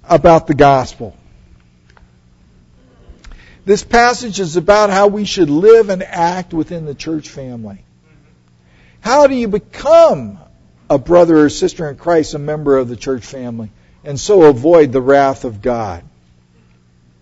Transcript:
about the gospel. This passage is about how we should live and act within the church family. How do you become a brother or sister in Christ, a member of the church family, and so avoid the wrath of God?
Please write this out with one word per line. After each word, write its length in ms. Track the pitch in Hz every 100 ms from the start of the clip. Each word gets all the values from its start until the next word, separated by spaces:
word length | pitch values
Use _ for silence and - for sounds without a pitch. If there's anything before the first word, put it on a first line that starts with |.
| -
about 380 | 165 175 160 -
the 80 |
gospel. 640 | 143 143 135 123 - 110 - _ _ _ _ _ _ _ _ _ _ _ _ _ _ _ _ _ _ - - - - - _ 190
This 180 | 208
passage 560 | - 233 240 247 240 196
is 160 | 175 170
about 360 | 170 208 208
how 160 | 190 202
we 180 | 208 202
should 240 | 196 156
live 400 | 147 208 226 208
and 140 | 185
act 500 | 190 180 170 185 180
within 320 | 165 151 170 156
the 80 | 135
church 320 | 160 160 -
family. 560 | 147 131 120 107 98 _ _ _ _ _ _ _ _ _ _ _ _
How 260 | 208 277 277
do 80 | 262
you 120 | 226
become 880 | 202 - - 269 330 330 165 107 101 _ _ _ _ -
a 100 | 143
brother 440 | 120 175 170 160
or 60 | 147
sister 400 | - 180 - 156
in 60 | 131
Christ, 400 | 175 165 151 151
a 40 |
member 380 | 143 151 143 131
of 100 | 120
the 80 | 117
church 300 | 135 127 -
family, 460 | 135 123 117 107 _ _ _
and 160 | 151 139
so 240 | - 202
avoid 480 | 151 123 147 170 143
the 100 | 131
wrath 420 | 127 139 135 135
of 180 | 131 101
God? 420 | 123 117 104 85 - _ _ _ _ _ _ _ _ _ _ _